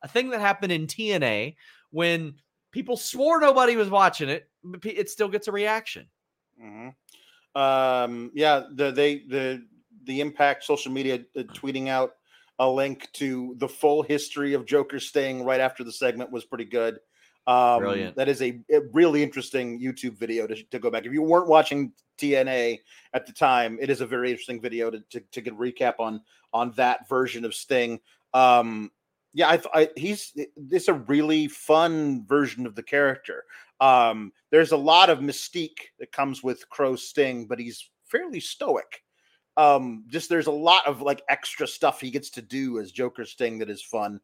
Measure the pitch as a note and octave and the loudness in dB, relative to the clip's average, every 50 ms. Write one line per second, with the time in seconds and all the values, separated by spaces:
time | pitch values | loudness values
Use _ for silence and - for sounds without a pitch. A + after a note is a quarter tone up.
0 | - C#3+ - A#3 B3+ C4 B3 A3 G#3 G3+ G3 G3 G3+ F#3 F3 D#3+ D#3 D#3 - - | -18 -6 -4 -4 -2 -2 -4 -2 0 0 0 0 -2 -2 -2 -4 -4 -6 -8 -6
1 | A3 G#3+ G3+ F3 C#3+ A#2+ G#2+ G#2 A2 C#3 D#3+ _ _ - - _ _ _ - D#3 | -4 -2 -2 0 0 0 0 0 -2 -6 -8 _ _ -20 -20 _ _ _ -6 -2
2 | E3+ E3+ E3+ E3 D#3+ D3+ C#3+ - _ _ _ _ _ _ - - - - B3 A3+ | 0 0 0 -2 -4 -8 -14 -18 _ _ _ _ _ _ -12 -10 -8 -6 -8 -8
3 | - - - B3+ C4+ D#4 E4+ D#4+ D#4 C#4+ C4+ C4 B3+ A#3+ A#3+ A3+ G#3+ F#3+ G3 G3 | -8 -8 -4 -2 0 2 2 4 6 6 6 6 4 4 4 2 0 2 4 4
4 | G3 F3+ - - D#3 C3+ D3 E3 - _ _ _ - F3+ F3+ F3 E3+ G#3+ A3 G3 | 4 4 4 0 -4 -4 -4 -6 -8 _ _ _ -20 -18 -16 -12 -10 -8 -6 -6
5 | G3 G3+ - - G#3+ G3 G3 G#3 G#3 - G3+ G3+ G#3 G#3+ A3 A3 A3 - - - | -6 -6 -4 -4 -4 -4 -4 -6 -6 -6 -4 -4 -2 -2 -2 -4 -6 -8 -14 -16
6 | - _ _ _ _ _ _ _ _ _ _ _ A2+ G#2+ G#2 G#2+ A#2 B2+ C3 _ | -18 _ _ _ _ _ _ _ _ _ _ _ -20 -20 -18 -16 -16 -18 -18 _
7 | _ _ _ _ _ _ _ _ _ _ _ C#3 C#3 C3+ C3+ C3 C3 C3 B2+ B2+ | _ _ _ _ _ _ _ _ _ _ _ 0 0 2 2 2 2 2 2 0
8 | B2 A#2+ A#2+ A#2+ A#2+ A#2+ - C#3+ D3+ D3+ D3 C#3 C3 - C#3 C3 C#3+ C#3 C3 C3+ | 0 -2 -4 -8 -10 -10 -4 0 2 2 2 2 0 -4 -4 -4 -2 -2 2 2
9 | D3 D3 D3 C#3+ - C3+ C3 C#3 C3 C3 C3 B2 A#2 _ _ _ _ _ _ _ | 2 2 0 -2 -6 -6 -6 -4 -4 -4 -6 -8 -12 _ _ _ _ _ _ _
10 | - C3+ C3 C3+ D3 D3+ D3 - D3 C#3+ C#3 C#3 - - D3+ C#3+ - C3 C3 C3+ | -12 -8 -6 -6 -6 -6 0 2 2 2 2 0 -2 -2 -2 -2 -2 -6 -6 -4
11 | C3+ C3 B2+ B2 B2 - _ C#3 B2 G#2+ - - - C3+ C3 C3+ C3 C3 C3 C3 | -2 -2 -2 -4 -6 -10 _ -12 -10 -10 -12 -12 -10 -8 -8 -6 -4 -2 -2 0
12 | C3 B2+ - _ _ _ _ _ _ _ _ - C3 C3 C3 C3+ C3+ C#3 C3+ C3+ | -2 -2 -4 _ _ _ _ _ _ _ _ 0 0 0 2 0 -2 -2 -4 -8
13 | - - - - C#3+ C3+ C3 B2+ B2 B2+ B2+ B2 C#3 C3 - - - D3 D3 D3+ | -14 -18 -10 -8 -6 -6 -4 -6 -8 -10 -8 -8 -8 -8 -4 0 2 2 2 2
14 | D3 C#3+ D3 C#3+ C#3+ - - C#3+ C#3+ C#3+ C#3 C3+ A#2+ - C#3+ D3 C3+ C#3+ C3+ C3+ | 0 0 -2 -4 -4 -6 -6 -6 -4 -2 -2 -4 -2 0 0 0 2 0 -4 -10
15 | - - - D3 C3+ C3+ C3 B2+ B2 B2+ C3 C3 C3 C3 C3 - B2+ A#2 G#2+ - | -10 -4 -2 -2 -2 -2 -4 -4 -2 -2 0 0 0 0 -2 -6 -12 -14 -8 -4
16 | C3+ B2 A#2 A#2 B2+ A#2 B2+ A#2 G#2+ - - A#2 A#2 G#2+ A#2+ A#2+ A2+ A2+ A2 - | -2 -2 -2 -4 -8 -10 -10 -12 -10 -10 -12 -12 -10 -6 -2 -2 -2 -2 -4 -6
17 | - _ _ _ _ _ _ _ _ - B2 B2 B2 A#2+ A#2+ A#2 G2 G2+ G2+ G2 | -14 _ _ _ _ _ _ _ _ 2 4 4 6 6 4 4 2 0 -2 -2
18 | F#2+ F2+ F2 - C3+ C3+ C#3 C3 C3+ B2 B2 A#2+ - - D3+ D3 C#3+ - A2 D#3 | -4 -6 -4 -2 0 0 0 0 -2 -4 -4 -6 -2 2 2 2 2 2 4 4
19 | F3 E3+ D3 D3 D3 C#3+ - C3+ A#2+ - - C3+ B2 A#2+ A#2 A#2+ B2+ C3 B2+ - | 4 6 6 2 0 0 -2 -6 -10 -6 -6 -6 -4 -6 -8 -8 -8 -8 -8 -6
20 | - B2+ A2 G2 A#2 A2+ A2+ A2+ G#2+ G#2+ A2 G#2+ - _ - B2 A#2+ A#2+ A2 A2+ | -8 -10 -8 -8 -8 -4 -4 -4 -4 -4 -6 -10 -10 _ -10 -4 -4 -2 -2 -2
21 | A2 A#2 C3+ D3+ D3+ D#3+ E3+ F3+ F3+ E3+ D#3 D#3 D3+ - C#3+ C#3+ C#3+ B2 - _ | -4 -4 -2 -2 2 4 6 6 6 8 8 8 8 6 2 -2 -4 -4 -6 _
22 | _ _ _ - D3 C#3+ C#3 C3 C3 C3 C3 B2 A#2+ A#2 A2+ - _ _ _ - | _ _ _ -4 0 2 2 4 2 2 2 0 0 0 -2 -4 _ _ _ -20
23 | _ _ - C3 - - A2 - D#3 C#3 B2+ B2 A#2+ A2+ A2+ A2+ C3+ C3+ C3+ A2+ | _ _ -6 -6 -6 -6 -2 2 2 4 4 4 2 0 -4 -4 -4 -2 -2 -2
24 | B2+ A2 C3 B2 B2 B2+ B2 A2 - - B2 A2+ A2 B2 A2+ A#2 A#2 A2+ A2+ G#2+ | -2 -4 -4 -4 -2 -2 -4 -6 -8 -10 -10 -10 -8 -8 -4 -4 -4 -4 -4 -8
25 | G#2+ _ - A#2+ - _ - B2 A2 B2 A2 G#2 B2 B2+ A#2+ - C3 A#2+ A2+ - | -12 _ -16 -16 -16 _ -14 -12 -12 -12 -8 -6 -6 -6 -4 -2 -2 -2 0 -2
26 | A#2 A2 A2 G#2+ - _ _ _ _ _ - A2+ A#2+ B2 A2+ B2 B2+ B2 B2 - | -4 -6 -6 -8 -12 _ _ _ _ _ -4 -2 -2 -2 -2 0 0 2 0 0
27 | - - C3+ B2+ C3 A#2+ A2+ A#2+ A#2 A2+ G#2 - - - C3+ B2+ A#2+ A#2 A#2 A2 | -4 -4 -2 -2 -2 -2 -4 -8 -8 -8 -10 -10 -6 -2 0 0 0 0 -4 -8
28 | - _ _ _ _ _ - B2+ B2+ B2+ B2 A#2+ A#2 A#2 A2 G#2+ G#2+ G2+ - _ | -12 _ _ _ _ _ 2 4 6 8 8 6 4 2 -4 -8 -8 -10 -14 _
29 | _ _ _ _ _ _ - C#3+ E3+ D3+ E3 E3 - - - D#3+ D#3 D#3 D#3 B2+ | _ _ _ _ _ _ -2 0 2 4 4 2 0 0 2 2 2 2 0 -4
30 | C#3+ F#3+ G#3 G3+ - - - D3 D3 - _ - C#3+ C3 E3 F3+ F3 - F3+ C#3+ | -6 -6 -6 -6 -10 -12 -12 -12 -12 -12 _ -18 -8 -4 -2 0 0 0 0 -2
31 | A#2 G#2 C#3+ D3 D#3 D3+ D#3 D#3 D3+ C#3+ - - - - D3+ D#3 E3 E3+ E3 D#3 | -2 0 0 2 2 2 0 0 0 -2 -6 -8 0 4 4 4 4 4 2 0
32 | D3+ C#3+ C3+ B2 G#2+ - C#3 D3 C#3+ B2 G#2+ A#2 B2+ A#2 G2+ A2+ A2+ - - C#3+ | -2 -2 -4 -4 -2 0 0 0 0 0 -4 -8 -10 -10 -10 -12 -8 -2 0 2
33 | C#3+ C#3 C3 C3 - - F2 C2 - _ - - - _ _ - C3+ C3+ C3 B2+ | 2 2 0 -2 -8 -14 -14 -14 -16 _ -20 -20 -20 _ _ 2 4 6 6 6
34 | A#2+ A#2 A2 A2 G#2 F#2+ - _ _ _ - D#3 E3 D3 D#3+ D3 C#3 D3+ D#3+ F3 | 6 4 2 -2 -6 -12 -14 _ _ _ 6 6 6 6 4 2 4 6 8 8
35 | F#3+ F3+ D#3+ B2+ C3+ C#3+ C3+ - - - - F3+ E3 D#3 - - - - _ _ | 8 8 6 2 0 -4 -6 -6 -10 -10 -8 -8 -8 -8 -10 -16 -20 -20 _ _
36 | C3 - - - C#3 C#3 C3 - - C3 B2 - - - - - C#3+ C3 C3 A#2+ | -18 -10 -6 -4 -4 -4 -4 -6 -6 -6 -6 -6 -10 -12 -4 -2 -2 -2 -2 -4
37 | - - - D3 C#3+ C3 B2+ A#2+ A#2 G#2 B2 A2+ A#2+ A#2 A2 - - - _ _ | -8 -6 0 0 0 0 0 -4 -8 -8 -8 -8 -8 -10 -14 -16 -18 -20 _ _
38 | _ _ - C#4 F4+ F4 B3+ E3 - - - - C#4 B3 C#3+ A2 - - - - | _ _ -4 -4 -4 -6 -10 -10 -10 -12 -10 -6 -2 -2 -2 -2 -4 -8 -16 -20
39 | _ _ _ _ _ _ _ _ _ _ _ - D#3 D3 C#3+ C3+ C3 B2 A2+ A2 | _ _ _ _ _ _ _ _ _ _ _ 4 6 6 6 4 2 -2 -8 -12
40 | A2 A#2 B2 E3 D#3 - F3 E3 D3+ D#3+ D3 D3 D#3 E3+ F3 F#3 - C#3+ C#3 A2+ | -12 -10 -8 -8 -4 -2 0 0 0 0 -2 2 4 6 6 6 6 2 -2 -2
41 | C#3 C#3 C#3+ - - - C#3 - - - - - C#3 B2 - - - C#3+ C3 - | -2 -2 -2 -2 -2 -2 -4 -4 -4 -8 -8 -8 -8 -8 -4 0 0 0 0 0
42 | C#3 B2+ B2 C#3+ C#3+ - - B2+ A2+ - A#2+ C3+ C3+ C3 A#2+ A2 G#2 F#2+ - - | -6 -8 -8 -8 -8 -10 -12 -18 -16 -10 -8 -6 -4 -4 -4 -6 -8 -8 -6 -6
43 | B2+ A#2+ - - A#2 - - - B2+ A#2 A2+ A2 A2 G#2 G#2 G2 - - - A2 | -6 -6 -6 -8 -14 -14 -6 -4 -4 -4 -4 -6 -8 -8 -8 -12 -12 -8 -6 -4
44 | G#2 G2+ G#2 G2+ | -4 -6 -6 -10